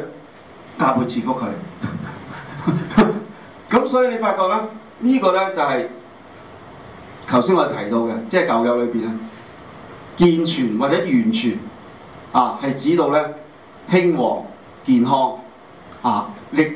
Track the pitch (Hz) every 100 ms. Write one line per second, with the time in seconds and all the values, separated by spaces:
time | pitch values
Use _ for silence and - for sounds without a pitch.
0 | - - - - - - - - - 120
1 | 120 120 127 127 104 - - - - -
2 | - - - - - 147 175 143 - 214
3 | 214 208 - - - - - 233 - 254
4 | 247 226 214 190 185 220 220 - - -
5 | 240 262 190 185 190 165 139 127 117 -
6 | - - - - - - - - - -
7 | - - - 123 185 175 - 98 104 117
8 | 113 113 - 135 123 113 120 120 120 117
9 | 110 110 - - - - - - - -
10 | - - 175 165 165 - 120 107 139 170
11 | - 123 110 - 120 98 - - - -
12 | - - - - 120 - 135 - 143 170
13 | 143 151 151 - - - - - - 180
14 | 175 147 113 101 - - - - - 120
15 | 127 135 - - - - - - - -
16 | - - - - - 147 151